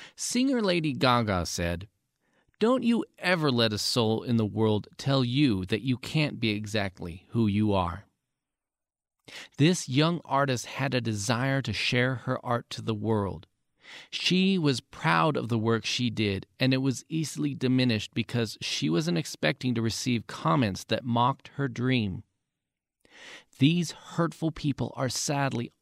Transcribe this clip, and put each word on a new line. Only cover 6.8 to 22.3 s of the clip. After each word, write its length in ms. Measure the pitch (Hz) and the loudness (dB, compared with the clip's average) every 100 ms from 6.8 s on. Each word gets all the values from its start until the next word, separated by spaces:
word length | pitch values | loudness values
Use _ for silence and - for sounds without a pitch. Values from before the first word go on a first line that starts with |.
| 101 - 90 85 _ | -4 -6 -12 -12 _
who 140 | 120 110 | 0 2
you 280 | 101 107 | 2 2
are." 300 | 98 87 92 - _ _ _ _ _ _ _ _ _ _ _ - - - - | 2 0 -4 -14 _ _ _ _ _ _ _ _ _ _ _ -20 -18 -12 2
This 300 | 151 180 - | 2 2 0
young 320 | 131 156 170 | 2 2 0
artist 420 | - 135 139 123 - | -2 0 0 -2 -4
had 280 | - 139 | -6 -2
a 60 | 127 | -2
desire 600 | 117 107 101 117 135 135 | -2 -4 -2 0 0 -2
to 100 | 123 | -2
share 420 | 98 - 123 127 127 - | -2 0 2 0 -2 -4
her 120 | 117 - | -6 -2
art 240 | 120 - | -4 -4
to 100 | - | -10
the 140 | 110 | -4
world. 540 | 107 107 107 98 - - _ _ _ - - - | -2 0 0 0 -6 -14 _ _ _ -20 -20 -12
She 480 | - - 185 190 190 | -4 0 2 4 4
was 240 | 147 123 | 2 0
proud 560 | - - 156 170 165 139 | -4 -4 2 4 4 0
of 120 | 113 | 0
the 100 | 117 | 0
work 260 | 110 113 | 2 0
she 260 | - - 123 | 0 -2 -2
did, 360 | 107 107 95 - - | 0 0 0 -6 -2
and 120 | 131 | 0
it 40 | 131 | 2
was 280 | 135 120 - | 0 -2 -4
easily 440 | 160 151 151 147 | -4 -4 -4 -4
diminished 600 | 131 127 131 127 110 - | -2 2 4 4 0 -2
because 420 | - 113 120 110 - | -6 -2 -2 -2 -4
she 280 | - - 147 | -6 -2 0
wasn't 300 | 165 160 170 | 0 0 -2
expecting 560 | - - 151 151 127 | -4 -2 -2 -2 -2
to 80 | 113 | 0
receive 460 | 113 - - 120 - | -2 -2 -2 -2 -4
comments 560 | - 156 160 110 95 | -6 0 2 2 -2
that 200 | - 113 | -4 -6
mocked 440 | 131 117 123 139 - - | -2 2 2 0 -8 -6
her 100 | 139 | -6
dream. 560 | 113 127 127 104 90 - | -2 0 0 0 -6 -12